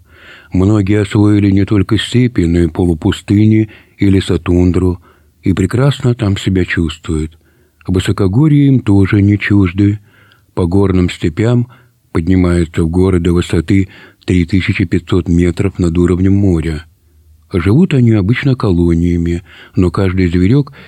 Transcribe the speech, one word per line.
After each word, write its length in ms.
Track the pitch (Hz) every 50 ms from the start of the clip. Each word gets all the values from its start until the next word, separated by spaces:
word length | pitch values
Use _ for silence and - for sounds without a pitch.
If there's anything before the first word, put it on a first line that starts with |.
| _ _ _ - - - - - - -
Многие 480 | - 135 - 98 107 107 101 92 104 104
освоили 500 | 104 - - 107 104 104 107 101 101 101
не 160 | 95 98 98
только 320 | - 110 101 95 - 113 101
степи, 440 | - - - 120 123 120 - -
но 180 | 87 82 85 87
и 80 | 87 82
полупустыни 1000 | 78 - 92 87 85 78 - 101 87 - - - 101 101 107 107 110 110 110 104 - - - _ _ -
и 120 | 101 98
лесотундру, 920 | 95 98 - - 95 82 - 95 87 87 90 90 82 90 90 92 87 - _ _ _ _ _ _ _ _
и 120 | - 98 95
прекрасно 600 | - 95 - - 117 131 143 131 - - 123 120
там 220 | 120 113 98 98
себя 300 | 95 - 104 95 92 90
чувствуют. 720 | - - - 85 78 80 - - - 80 78 78 78 _ _ _ _ _ _ _ _ _ _ - -
Высокогорье 800 | 92 95 - - 101 - 104 92 92 120 156 160 147 143 143 139
им 140 | 135 123
тоже 400 | - - 101 98 98 92 - 104
не 180 | 98 101 104 98
чужды. 600 | - - 101 101 98 90 87 95 101 101 104 104 _ _ _ _ _ _ _ _ _ _ -
По 100 | - 92
горным 440 | 85 87 98 101 92 90 92 90 87
степям 600 | - - - 90 80 - 107 113 123 123 120 - - - _ _ _ _ _ _
поднимаются 720 | - 90 82 85 95 92 90 87 87 87 85 78 - - 85
в 60 | 82
горы 320 | 85 90 92 95 92 90
до 100 | 85 90
высоты 560 | 85 87 87 - - 87 80 - 104 98 95 - - - - - _ _ -
три 180 | - 95 90 87
тысячи 400 | - - 95 85 - 98 - 101
пятьсот 460 | 85 - 90 - - - 90 82 90
метров 500 | 85 85 90 87 82 - - 98 - -
над 180 | 92 85 82 90
уровнем 360 | 87 - 90 87 95 95 98
моря. 520 | 98 101 98 87 82 73 80 78 73 - - _ _ _ _ _ _ _ _ - _ _ - -
Живут 400 | 95 80 98 107 147 190 180 160
они 180 | 135 120 117
обычно 440 | 110 104 95 95 123 - - 143 127
колониями, 880 | - - 107 90 85 85 87 85 82 85 87 87 87 85 85 85 87 - - - - - - -
но 160 | - 92 87
каждый 360 | - - 98 95 90 95 92 87
зверек 460 | 82 90 90 95 123 147 143 143 - - -